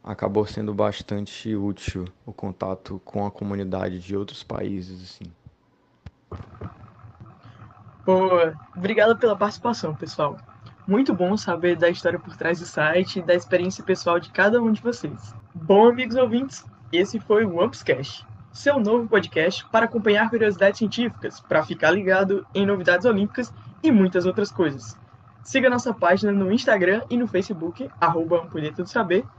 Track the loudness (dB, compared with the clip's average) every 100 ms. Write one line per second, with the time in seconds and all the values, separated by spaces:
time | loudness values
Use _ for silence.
0 | -12 -4 -2 0 -2 -6 -6 -2 -2 -2
1 | -10 -10 -10 -12 -6 -4 -4 -6 -8 -8
2 | -12 _ -20 -12 -10 -8 -8 -8 -10 -16
3 | -8 -6 -6 -6 -6 -6 -4 -4 -6 -8
4 | -8 -8 -8 -14 -12 -10 -8 -8 -12 -16
5 | -20 -20 -20 -20 -20 _ _ _ _ _
6 | -20 _ _ -18 -16 -16 -16 -16 -20 -20
7 | -20 -20 -20 -20 -20 -20 -20 -20 -20 -6
8 | 2 4 4 4 2 0 -16 -6 -2 4
9 | 4 4 2 2 -2 -2 -6 -4 -6 -8
10 | -10 -4 -4 -4 -18 -20 -20 -14 0 2
11 | 2 0 0 0 -2 0 0 4 2 2
12 | -2 -2 -8 -6 -4 -4 -4 -2 2 2
13 | 0 -4 0 0 2 0 0 -6 -4 -2
14 | 0 -2 -2 0 2 4 2 0 -2 -6
15 | -8 -10 -16 -20 -18 -12 4 8 8 4
16 | -2 0 2 0 -4 -10 -20 -20 -4 0
17 | 0 -4 2 2 2 0 -2 -2 -2 -2
18 | -2 -14 -18 -20 -20 -2 0 2 2 0
19 | 2 0 2 0 0 -2 0 0 2 0
20 | 2 2 2 2 0 4 2 2 -4 -2
21 | -4 -4 -10 -12 0 0 0 0 2 2
22 | 2 2 2 -2 -2 -2 0 2 2 2
23 | 4 2 0 -4 -8 -12 -20 0 4 6
24 | 6 4 0 0 -4 0 -2 -2 -14 -20
25 | -20 -20 -20 -20 -4 2 2 2 -4 0
26 | 2 2 2 0 2 0 2 2 4 0
27 | -2 -2 0 -2 -4 -6 -8 -8 -14 -2
28 | 0 0 0 -2 -2 -8 -8 -8 -4 -2
29 | 0 0 -2